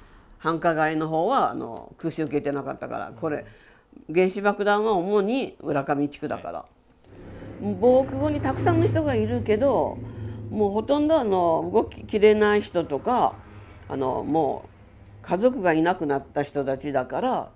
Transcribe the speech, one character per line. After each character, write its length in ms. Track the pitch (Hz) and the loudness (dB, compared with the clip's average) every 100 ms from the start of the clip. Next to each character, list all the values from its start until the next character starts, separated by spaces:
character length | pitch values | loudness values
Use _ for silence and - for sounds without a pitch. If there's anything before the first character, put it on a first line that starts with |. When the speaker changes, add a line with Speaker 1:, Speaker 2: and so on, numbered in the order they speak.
| - - - - | -20 -20 -20 -8
Speaker 1:
繁 240 | 160 165 | -4 0
華 140 | 175 | 0
街 240 | 156 156 156 | 2 0 0
の 100 | 156 | -2
方 180 | 160 185 | 0 2
は、 240 | 262 143 | 2 0
あ 40 | |
の、 400 | - 120 110 - - | -2 -8 -10 -16 -10
空 160 | 165 | -8
襲 120 | 156 | -4
受 80 | 151 | -2
け 100 | 143 | -2
て 100 | 147 | -2
な 120 | 139 | -4
か 80 | 135 | -6
っ 60 | 127 | -8
た 120 | 127 | -8
か 80 | 117 | -8
ら、 140 | - 117 | -8 -8
こ 120 | 160 | -6
れ、 160 | 139 - - - - _ - - | -6 -8 -18 -20 -20 _ -20 -4
原 140 | 160 185 | 2 2
子 140 | 196 | 2
爆 200 | 202 202 | 0 0
弾 220 | 202 208 | 2 2
は 80 | 220 | 2
主 300 | 196 180 208 | 0 2 2
に 340 | 196 262 220 - | 2 0 -4 -8
浦 240 | 151 143 139 | -4 -4 -2
上 200 | 143 143 | 0 -2
地 120 | - | -4
区 100 | 147 | -8
だ 80 | 104 | -8
か 160 | - | -8
ら。 60 | 85 | -12
Speaker 2:
は 80 | - _ _ _ - - - - - - | -12 _ _ _ -20 -20 -18 -16 -16 -8
い。 140 | 202 185 | -6 2
Speaker 1:
防 240 | 240 254 269 | 6 6 4
空 120 | 269 | 0
壕 100 | 302 | -2
に 140 | 294 | 0
た 100 | 269 | -2
く 80 | 269 | 0
さ 120 | - | 2
ん 80 | 330 | 4
の 60 | 330 | 4
人 160 | 320 | 2
が 120 | 302 | 0
い 120 | 240 214 | 0 0
る 160 | 240 | 0
け 140 | 214 208 | 0 2
ど、 400 | 277 208 131 - - - - - - | 4 2 0 -4 -12 -10 -10 -10 -6
も 180 | 202 202 | 0 0
う 20 | |
ほ 140 | 208 | 0
と 160 | 220 285 | 0 2
ん 80 | 302 | 4
ど、 100 | 320 | 2
あ 60 | |
の、 440 | 226 190 170 160 170 | 2 2 2 2 2
動 120 | 208 - | 0 0
き 180 | - | -4
き 160 | - 214 | -4 4
れ 120 | 214 | 6
な 220 | 208 208 | 6 4
い 80 | 208 | 2
人 220 | 202 175 | 0 -4
と 160 | 160 135 | -2 -2
か、 340 | 208 240 151 - - - - - - | 0 2 2 0 -16 -20 -20 -18 -10
あ 80 | 135 | -4
の、 260 | 131 - | -2 -2
も 440 | - 156 135 - - - - - - - | -2 0 0 -2 -10 -20 -20 -20 -20 -16
う 40 | - | -6
家 120 | 175 | 0
族 220 | 247 254 | 0 2
が 120 | 185 | 2
い 100 | 156 | 4
な 140 | 165 - | 2 0
く 100 | 147 | 0
な 120 | 139 | -2
っ 60 | |
た 200 | - 147 | -2 -6
人 200 | 139 147 | -4 -4
た 140 | 135 135 | -4 -4
ち 140 | 147 | -2
だ 120 | 135 | -4
か 160 | 127 131 | -2 -4
ら、 300 | 240 196 110 | -2 -4 -6